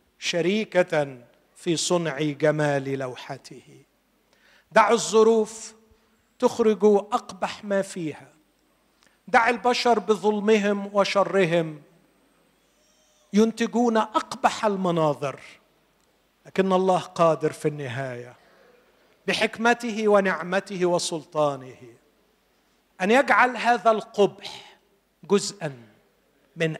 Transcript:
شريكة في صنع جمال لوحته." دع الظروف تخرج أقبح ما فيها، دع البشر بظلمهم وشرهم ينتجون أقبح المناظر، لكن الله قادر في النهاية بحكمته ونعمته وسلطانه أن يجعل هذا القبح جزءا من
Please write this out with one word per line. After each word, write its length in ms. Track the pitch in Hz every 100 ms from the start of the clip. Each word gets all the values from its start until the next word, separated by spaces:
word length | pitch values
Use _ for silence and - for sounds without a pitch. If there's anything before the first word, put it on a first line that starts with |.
| _ _
شريكة 1000 | - 175 165 214 214 180 180 156 139 127 - _ _ _
في 220 | - 156
صنع 420 | - 180 165 135
جمال 800 | 151 139 151 151 147 143 135 135
لوحته." 840 | 131 120 - 139 - 127 147 135 139 _ _ _ _ _ _ _ _
دع 200 | 214 208
الظروف 840 | 226 156 214 220 226 214 - - - _ _ _ _ _ _
تخرج 460 | 247 - 220 202 208
أقبح 800 | 202 202 240 - 190 196 -
ما 180 | 208 196
فيها، 460 | 190 190 156 127 135 _ _ _ _ _ _ _ _ _ -
دع 220 | 240 226
البشر 500 | 240 247 240 247 220
بظلمهم 920 | 190 208 196 208 202 220 202 202 202
وشرهم 880 | 202 190 202 180 185 175 170 160 151 - _ _ _ _ _ _ _ _ _ _ _ _ _ _
ينتجون 640 | 196 226 220 233 220 240 220
أقبح 680 | 214 311 - - 233 - 220
المناظر، 760 | 196 185 170 156 143 143 131 - - _ _ _ _ _ _ _ _ -
لكن 280 | - 190
الله 260 | 185 190 180
قادر 520 | - - 165 151 151
في 160 | - 156
النهاية 680 | 147 135 120 135 120 120 - _ _ _ _ _ _ _ _ -
بحكمته 800 | - 214 - 233 240 240 208 220
ونعمته 760 | 202 190 160 175 185 196 196 175
وسلطانه 920 | 175 - 165 139 151 147 135 131 120 127 120 _ _ _ _ _ _ _ _ _ _
أن 100 | 185
يجعل 460 | 247 269 214 254 233
هذا 340 | 220 240 196
القبح 840 | 220 - - 196 - - - - _ _ _ _ _
جزءا 640 | 139 202 202 - 160 127 110 107 _ _ _ _ _ 165
من 200 | 160